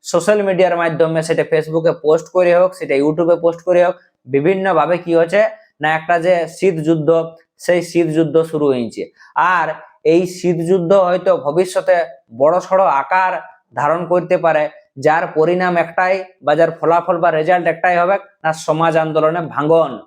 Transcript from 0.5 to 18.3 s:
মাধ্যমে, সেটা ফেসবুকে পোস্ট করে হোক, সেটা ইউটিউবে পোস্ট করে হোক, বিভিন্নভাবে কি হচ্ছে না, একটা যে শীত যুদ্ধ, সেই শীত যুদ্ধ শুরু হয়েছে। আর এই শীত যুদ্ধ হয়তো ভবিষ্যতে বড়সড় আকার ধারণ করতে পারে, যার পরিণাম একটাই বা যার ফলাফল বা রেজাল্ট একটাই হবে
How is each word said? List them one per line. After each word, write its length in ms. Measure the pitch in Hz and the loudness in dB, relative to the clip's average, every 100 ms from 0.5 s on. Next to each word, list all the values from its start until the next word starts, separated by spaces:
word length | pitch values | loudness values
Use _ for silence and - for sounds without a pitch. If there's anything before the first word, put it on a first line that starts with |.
| 180 180 170 | 2 2 2
মাধ্যমে, 460 | 170 160 160 165 | -2 0 0 0
সেটা 220 | 160 165 156 | -2 -2 0
ফেসবুকে 420 | 160 156 160 165 | 0 0 -2 -2
পোস্ট 340 | 147 147 160 160 | -2 0 0 0
করে 240 | 180 180 175 | 0 2 4
হোক, 140 | 180 | 2
সেটা 200 | 185 151 | -2 -4
ইউটিউবে 420 | 139 147 156 170 170 | 0 0 0 0 2
পোস্ট 240 | 165 165 | 0 -2
করে 240 | 180 175 | 0 2
হোক, 100 | 175 185 _ _ - | 2 -2 _ _ -4
বিভিন্নভাবে 720 | 139 151 190 190 165 147 175 | 0 0 0 0 0 0 -2
কি 140 | 170 | 0
হচ্ছে 280 | 165 170 190 214 - _ _ | 0 2 2 0 -2 _ _
না, 80 | 151 | -2
একটা 240 | 160 165 170 | -2 0 0
যে 160 | 170 175 160 | 2 0 -2
শীত 260 | 160 190 | -2 -2
যুদ্ধ, 360 | 160 156 165 147 165 165 - _ _ | 0 0 0 2 0 0 -12 _ _
সেই 240 | - 175 | -2 -2
শীত 240 | 170 170 165 | 0 -2 0
যুদ্ধ 300 | 156 160 151 | 0 0 0
শুরু 240 | 165 160 147 | -2 -2 0
হয়েছে। 360 | 131 113 - 92 _ - | 0 -4 -8 -14 _ -10
আর 340 | - 170 180 160 156 - _ | -2 0 0 -4 -8 -14 _
এই 220 | 156 165 180 | 0 2 0
শীত 300 | 180 175 165 | -4 -4 -2
যুদ্ধ 360 | 165 190 165 | 0 0 2
হয়তো 440 | 196 180 180 180 170 | 2 2 0 0 -2
ভবিষ্যতে 600 | 139 156 185 190 170 180 165 - _ 113 | 0 -2 -2 -2 0 0 0 -8 _ 0
বড়সড় 480 | 143 175 180 190 | 2 2 0 2
আকার 480 | 190 139 139 185 185 175 - - _ | 2 0 0 0 0 -4 -10 -20 _
ধারণ 320 | 120 147 165 170 | -4 -2 -2 0
করতে 300 | 180 165 180 | -2 0 0
পারে, 320 | 160 156 147 - _ - | 2 0 -2 -8 _ -2
যার 260 | 139 160 175 | 0 0 -2
পরিণাম 480 | 160 160 180 180 175 | 0 0 0 0 -2
একটাই 480 | 165 - 185 190 185 _ | -2 -2 -2 -2 -6 _
বা 100 | 135 | -2
যার 160 | 151 165 | 0 0
ফলাফল 460 | 160 156 170 165 170 | 0 0 0 0 0
বা 120 | 170 | 0
রেজাল্ট 360 | 160 156 180 170 | 0 2 0 0
একটাই 300 | 160 180 175 | -2 0 0
হবে 200 | 175 196 - | 0 -2 -4